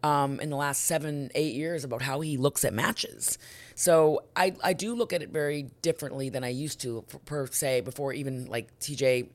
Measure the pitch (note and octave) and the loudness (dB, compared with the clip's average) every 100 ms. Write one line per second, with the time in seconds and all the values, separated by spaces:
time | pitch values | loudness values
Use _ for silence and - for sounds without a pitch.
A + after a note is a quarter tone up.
0 | D3+ D3 C#3+ C#3 D3+ C#3 C#3+ C#3 - D#3+ | 4 4 2 0 -4 -2 -2 0 0 0
1 | D3+ D3 C#3 - D#3 A#2+ D#3+ E3+ C3+ A#2 | 0 -4 -2 0 0 0 -2 -4 -4 -4
2 | C3 C#3 D#3 C#3 C3+ - - G#2 B2+ A3+ | -2 -2 -2 2 2 2 0 2 0 0
3 | - - - - - - - - - E3 | -6 -4 -4 -4 -8 -20 -20 -2 6 8
4 | D#3 D3+ - - F#3 F#3 - F#3 G#3 A#3 | 8 4 -2 2 2 2 0 0 -2 -2
5 | A#3 F3 D3 D#3 D3 D3 C#3 - E3 D#3+ | -2 -2 -2 -2 0 -2 -6 -4 -2 -2
6 | D3 C3+ C3+ C3 B2 B2+ D3+ - B2+ A2+ | -4 -6 -4 -4 -4 -4 -6 -6 -6 -6
7 | A2 C#3 - D3 C3 - C#3 C3 B2+ B2+ | -10 -18 -8 -6 -4 -2 2 2 0 -4
8 | C#3 C3+ C#3 C3 B2+ A#2 A2+ _ - C#3 | -4 -4 -4 -6 -4 -6 -6 _ -10 0
9 | C3+ B2+ A#2+ | 2 2 0